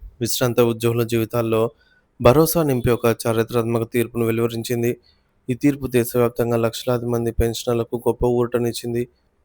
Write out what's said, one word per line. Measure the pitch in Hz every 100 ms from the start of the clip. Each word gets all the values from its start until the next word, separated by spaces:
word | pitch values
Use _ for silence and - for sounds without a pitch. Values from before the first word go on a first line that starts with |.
| - -
విశ్రాంత | 117 - 123 117
ఉద్యోగుల | 117 110 117 117
జీవితాల్లో | 113 117 110 120 113 110 117 - _ _ _ -
భరోసా | 120 139 160 170
నింపే | 151 127 123
ఒక | 113 117
చారిత్రాత్మక | 113 120 113 110 120 113 117 113
తీర్పును | 123 117 117 113
వెలువరించింది. | 113 117 117 110 120 120 - _ _ _ _ -
ఈ |
తీర్పు | 120 143 139 131
దేశవ్యాప్తంగా | 123 117 123 117 117 117 117
లక్షలాది | 113 - - 123 120
మంది | 120 117
పెన్షనర్లకు | 110 117 113 - 117 117 120
గొప్ప | 120 113 123
ఊరటనిచ్చింది. | 120 120 120 120 117 120 117 120 _ _ _